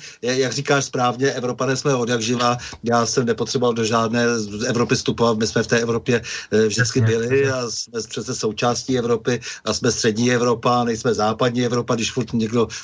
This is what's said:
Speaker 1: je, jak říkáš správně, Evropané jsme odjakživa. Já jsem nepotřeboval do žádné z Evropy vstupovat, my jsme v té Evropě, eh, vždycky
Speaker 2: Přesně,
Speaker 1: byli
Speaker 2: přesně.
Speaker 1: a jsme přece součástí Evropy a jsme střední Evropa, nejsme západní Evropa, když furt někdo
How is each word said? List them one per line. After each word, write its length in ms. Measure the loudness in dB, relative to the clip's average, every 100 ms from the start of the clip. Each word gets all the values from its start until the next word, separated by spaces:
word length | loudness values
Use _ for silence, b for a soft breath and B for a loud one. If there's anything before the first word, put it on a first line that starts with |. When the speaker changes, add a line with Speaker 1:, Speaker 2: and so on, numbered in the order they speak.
| B B
Speaker 1:
je, 160 | -2 0
jak 140 | 0
říkáš 320 | -2 0 0
správně, 480 | 0 0 0 2 -2
Evropané 440 | 0 -4 -2 -2 0
jsme 180 | 0
odjakživa. 640 | 0 0 0 0 2 2 0 B B
Já 220 | 0 2 2
jsem 200 | 0 0
nepotřeboval 480 | -2 -2 0 0
do 100 | 2
žádné 540 | 0 2 0 2 2 0
z 260 | -4 -6 -2
Evropy 260 | 0 2
vstupovat, 440 | 0 0 2 2 2
my 80 | 0
jsme 160 | 0
v 40 | 2
té 120 | 0
Evropě, 420 | 2 -2 0 0 B B B
eh, 140 | 2 2
vždycky 340 | 2 2 4
Speaker 2:
Přesně, 60 | 2
Speaker 1:
byli 200 | 2 2
Speaker 2:
přesně. 260 | 2 2
Speaker 1:
a 180 | 0 -4
jsme 300 | -6 -6 -8 -6
přece 260 | -8 -6
součástí 640 | -4 -4 0 -2 -2 -2 -2
Evropy 420 | 0 0 0 -2 B B
a 80 | -6
jsme 180 | 0 0
střední 400 | 2 0 2 2
Evropa, 520 | 2 2 2 2 2
nejsme 300 | 0 -2 -2
západní 500 | 0 0 2 0 2 0
Evropa, 280 | -2 -2
když 180 | -2 -2
furt 200 | -4 -2
někdo 360 | -2 0 0 0 B